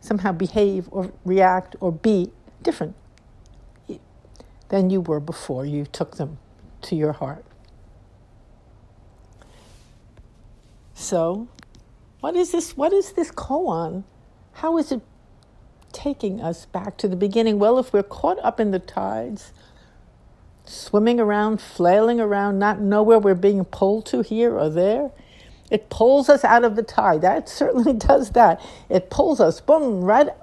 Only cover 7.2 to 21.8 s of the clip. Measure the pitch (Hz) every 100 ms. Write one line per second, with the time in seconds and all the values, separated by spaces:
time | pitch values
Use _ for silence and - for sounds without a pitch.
7.2 | 135 147 - _ - - - - _ _
8.2 | _ - - _ _ - _ _ - _
9.2 | - - - - - - _ _ _ _
10.2 | - _ - - _ - _ - - 180
11.2 | 165 190 240 - - - _ _ _ _
12.2 | 277 349 349 339 320 - 302 392 381 -
13.2 | 339 - - 277 349 165 165 180 196 _
14.2 | - _ _ - 320 330 294 254 - _
15.2 | _ - _ - - _ - - 190 285
16.2 | 214 196 165 170 - 180 202 - 208 180
17.2 | 202 226 226 208 208 254 254 208 202 -
18.2 | 294 381 233 226 214 190 185 - 190 220
19.2 | - 208 - - - - - _ _ _
20.2 | _ _ - _ - - - 208 220 240
21.2 | 214 208 214 220 - -